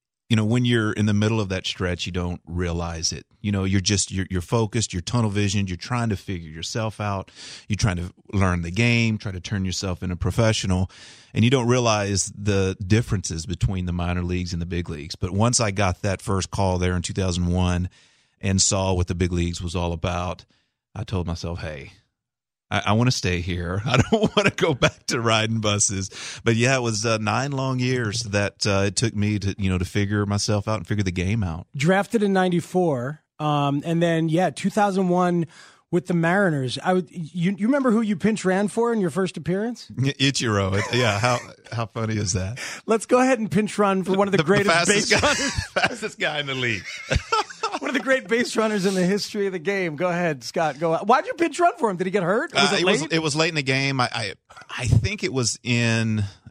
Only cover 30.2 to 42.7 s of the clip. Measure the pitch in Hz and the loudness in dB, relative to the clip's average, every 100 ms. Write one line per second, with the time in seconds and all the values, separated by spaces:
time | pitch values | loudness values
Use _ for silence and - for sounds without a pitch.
30.2 | 101 101 - 104 104 110 - 104 95 90 | 0 0 0 0 0 -4 -2 -2 0 0
31.2 | 90 113 92 82 - 147 156 190 196 233 | 0 0 -2 -4 -10 -2 2 2 2 0
32.2 | 202 190 185 175 - 180 175 127 123 151 | 2 4 4 2 0 0 2 0 -4 -8
33.2 | _ _ 151 147 143 143 156 170 170 165 | _ _ 0 2 2 0 0 2 2 2
34.2 | 160 160 180 - 202 214 202 190 185 180 | 2 2 0 0 -2 2 2 2 2 4
35.2 | 180 175 165 - - _ _ 175 - 170 | 4 2 -2 -8 -20 _ _ -4 0 2
36.2 | 165 190 196 147 127 135 175 185 - 180 | 2 4 2 2 -2 -4 0 0 0 -8
37.2 | 151 180 175 202 214 285 262 214 214 190 | -8 -2 -2 0 0 2 4 2 2 0
38.2 | 208 214 185 185 208 - 233 226 180 147 | 0 0 2 2 0 0 0 2 0 0
39.2 | 185 - 151 185 226 233 - 107 135 - | -2 -4 -4 -2 -2 -6 -10 -2 -2 2
40.2 | 139 131 123 101 95 98 - 120 120 101 | 0 2 2 2 2 0 0 2 2 2
41.2 | 120 120 - - - 113 113 117 110 107 | 2 0 -4 -18 -10 -8 -6 -4 -2 -2
42.2 | 101 90 92 123 - | 0 -2 -4 -8 -10